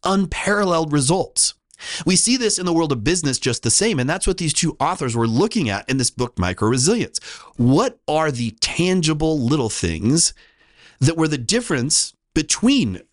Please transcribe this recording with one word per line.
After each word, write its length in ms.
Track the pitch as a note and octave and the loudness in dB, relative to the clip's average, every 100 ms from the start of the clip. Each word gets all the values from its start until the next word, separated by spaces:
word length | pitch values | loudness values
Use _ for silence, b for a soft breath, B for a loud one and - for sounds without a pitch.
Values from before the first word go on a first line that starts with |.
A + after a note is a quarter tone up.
unparalleled 880 | F3+ G3 F#3 - - G#3 G3 E3 D#3+ | 0 0 0 -2 0 0 2 2 2
results. 600 | D3 C3+ F#3 D3+ - - - _ _ B B - | 0 2 0 0 -2 -2 -4 _ _ B B 0
We 120 | F3+ | 0
see 180 | - B3+ | 2 0
this 240 | A3+ G3 | 0 -2
in 60 | F3+ | 0
the 80 | |
world 180 | E3 D#3+ | 0 2
of 120 | C3 | 0
business 340 | G#2+ F3 D3+ B2+ | 0 -2 -2 -2
just 260 | - A#2+ | -2 -2
the 80 | A#2 | 0
same, 280 | - A3 E3+ | 0 0 0
and 100 | B2+ | -2
that's 180 | F3+ - | -2 -2
what 120 | F3+ | -2
these 140 | E3 | -2
two 220 | - D#3+ - | -2 -2 -2
authors 340 | D3 F#3 C3 A#2 | -4 -2 -4 0
were 120 | A#2 | 0
looking 420 | A2+ G#3 A3 C3 | 2 0 0 -2
at 180 | G2 - | -2 -2
in 100 | C3+ | -2
this 120 | B2+ | -2
book, 280 | - B2 - | -2 -6 -2
Micro 300 | F#2 F2+ G#2 | -4 0 0
Resilience. 520 | B2+ C#3 A#3 B2+ - B B B B | 2 2 0 -2 -8 B B B B
What 440 | B2 C#3 B3+ - - | 2 4 2 -4 -2
are 240 | D3+ D#3+ | 0 0
the 200 | B2 A#2+ - | -2 -6 -4
tangible 800 | - - F3 F#3 D#3 D#3 D#3+ D#3 | -6 -2 0 2 0 0 0 0
little 300 | A#2+ D3+ A2+ | 2 2 0
things 640 | - F2 E2 G2+ D#3+ - - b b b b b b | -2 -4 0 2 2 0 -4 b b b b b b
that 160 | C3 E3 | 0 2
were 140 | D#3 | 0
the 80 | D3 | 0
difference 760 | A#2 A3 A#3+ C#3+ B2+ - - _ _ | -2 -2 0 -2 0 -2 -4 _ _
between 680 | - D3+ - A3+ C#4 C3+ F2+ - | -4 -2 0 2 2 0 -4 -12